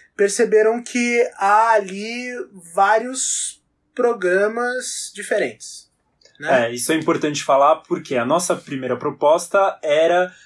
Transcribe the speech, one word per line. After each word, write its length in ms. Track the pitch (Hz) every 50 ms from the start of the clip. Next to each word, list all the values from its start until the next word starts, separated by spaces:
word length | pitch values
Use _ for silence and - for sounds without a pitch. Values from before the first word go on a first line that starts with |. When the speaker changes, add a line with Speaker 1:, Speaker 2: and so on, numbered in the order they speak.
| _ _ _
Speaker 1:
perceberam 680 | - 196 196 196 - 240 202 196 214 214 220 226 247
que 480 | 240 - - 247 240 240 240 233 240 240 -
há 360 | - 196 196 208 214 226 233 226
ali 580 | 214 202 185 185 196 208 226 233 247 247 247 247 247 190 - - 185 165 170 -
vários 880 | 196 196 202 220 226 240 254 262 262 - - - - - - - - _ _ _ _ _ _ _
programas 1160 | - 240 240 226 202 180 180 180 190 202 214 226 240 240 247 247 254 254 - - - - - -
diferentes, 800 | 202 202 - 233 208 170 123 107 - - - - - - _ _ _ _ _ _ _ _ _ _ _
né? 280 | 143 151 139 127 117 117
Speaker 2:
É, 40 | 120
isso 180 | 120 - -
é 40 | 160
importante 480 | 160 151 170 160 147 160 151 147 147 -
falar 340 | - 139 135 139 147 147 -
porque 380 | - - 175 185 - - 139
a 80 | 123 117
nossa 300 | 127 151 175 180 - 170
primeira 400 | - - - 147 131 131 123 123
proposta 840 | 123 - 147 127 - 151 147 156 175 175 - - 196 196 190 - - -
era 480 | 156 147 156 160 170 175 180 180 180 180 - _